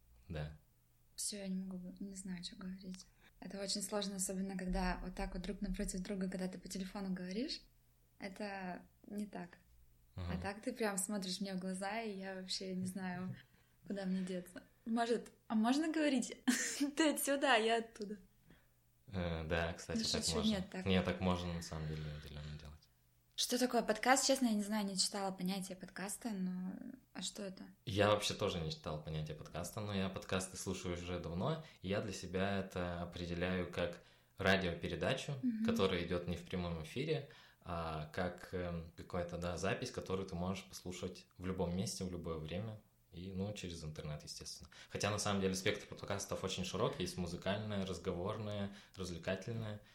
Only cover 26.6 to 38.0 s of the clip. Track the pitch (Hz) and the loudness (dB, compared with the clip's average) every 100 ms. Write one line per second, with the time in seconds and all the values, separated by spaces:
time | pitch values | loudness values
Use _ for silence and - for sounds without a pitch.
26.6 | 185 - - - _ - 185 - 202 - | -4 -6 -10 -12 _ -8 -6 -6 -8 -8
27.6 | 98 - - 101 101 104 - - 98 87 | -14 -10 -2 4 6 6 4 2 0 2
28.6 | 78 78 85 78 80 78 78 78 - 87 | -2 -2 -4 -4 -2 -2 -2 -6 -6 -4
29.6 | 87 - 104 98 95 - - 92 - - | -4 -4 -2 0 0 -2 0 0 0 -4
30.6 | 98 90 90 87 87 87 80 85 123 165 | -4 -2 -2 -2 -2 -2 -2 0 0 0
31.6 | - - 90 104 110 - 87 92 98 98 | -4 -8 0 0 0 -6 -2 0 2 2
32.6 | 92 92 87 87 87 - 87 85 90 92 | 0 -2 -2 -2 -4 -4 -2 0 2 2
33.6 | 85 - 85 - - - _ - 95 95 | 0 0 0 -2 -16 -20 _ 2 6 6
34.6 | 90 82 87 85 90 135 - 139 254 110 | 4 0 -2 0 2 2 -2 0 0 2
35.6 | 110 - 95 90 85 87 - 82 - 90 | 2 6 6 4 2 0 0 -4 -2 -2
36.6 | 87 82 76 120 156 139 - - - - | 0 -2 -4 -4 0 -2 -2 -16 -20 -18
37.6 | 90 85 80 78 | -6 -4 -2 -4